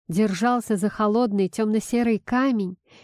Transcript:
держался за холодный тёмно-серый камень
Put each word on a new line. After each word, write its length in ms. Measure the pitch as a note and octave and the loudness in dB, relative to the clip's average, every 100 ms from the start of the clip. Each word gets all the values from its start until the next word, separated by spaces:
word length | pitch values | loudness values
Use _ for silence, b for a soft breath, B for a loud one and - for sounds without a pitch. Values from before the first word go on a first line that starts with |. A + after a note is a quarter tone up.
| - | -6
держался 680 | F3 G#3+ F3+ A#3+ B3 - G3+ | 0 0 2 0 0 0 -2
за 140 | G3+ | -2
холодный 580 | - G#3+ A3+ B3 G3 F#3 | 0 0 2 0 0 -2
тёмно-серый 720 | - G#3+ G#3+ - A#3+ A#3+ G#3+ | 0 0 0 0 0 0 0
камень 580 | - B3 C4+ A3+ F#3 F#3 b b | 0 0 0 0 -4 -8 b b